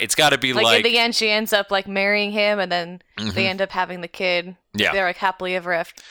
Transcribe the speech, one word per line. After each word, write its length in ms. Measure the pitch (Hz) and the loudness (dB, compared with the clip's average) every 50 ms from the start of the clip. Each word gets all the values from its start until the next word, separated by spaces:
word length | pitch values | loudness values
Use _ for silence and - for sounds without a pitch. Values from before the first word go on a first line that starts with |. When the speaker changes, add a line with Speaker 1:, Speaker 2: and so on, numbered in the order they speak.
Speaker 1:
it's 140 | 104 107 - | 2 0 2
gotta 240 | - 156 147 139 131 | 4 4 4 4 4
be 120 | 127 131 127 | 2 0 2
Speaker 2:
Like, 100 | - - | 2 4
Speaker 1:
like 220 | - 226 214 220 | 4 4 4 4
Speaker 2:
in 60 | 233 | 4
the 60 | 233 240 | 2 2
end, 160 | 233 233 226 | 2 0 0
she 160 | - 226 214 | -2 0 0
ends 240 | 214 214 220 214 220 | 0 0 0 0 0
up, 160 | 202 202 - | 0 0 0
like, 180 | 202 190 196 202 | -2 -4 -2 -2
marrying 440 | 196 196 196 202 208 208 208 202 | -4 -2 0 0 0 0 0 -2
him, 260 | 208 214 208 208 208 208 | -2 0 2 2 2 0
and 120 | 185 180 | -2 -2
then 300 | 180 175 170 170 180 175 _ _ - - | -2 -4 -4 -6 -10 -16 _ _ -12 -8
Speaker 1:
Mm-hmm. 120 | 208 214 190 | -6 -4 -2
Speaker 2:
they 120 | 196 190 190 | -2 -2 -2
end 140 | 185 196 | 0 -2
up 100 | 196 190 | -4 -4
having 280 | - - 185 175 180 180 | -2 -4 -4 -4 -4 -10
the 60 | 175 170 | -12 -12
kid. 480 | - - 196 180 175 175 170 180 180 _ _ _ - | -8 -4 -2 0 0 0 -2 -4 -10 _ _ _ -2
Speaker 1:
Yeah. 180 | 202 202 175 165 | 0 0 2 2
Speaker 2:
They're, 120 | 196 190 | 2 0
like, 120 | 175 180 - | 0 -2 -2
happily 380 | 208 190 185 - 185 185 185 | -2 -2 -2 -2 -4 -4 -4
ever 180 | 185 170 180 175 | -4 -2 -2 -2
af-, 200 | 165 175 - - - - - | -2 -4 -6 -10 -20 -20 -12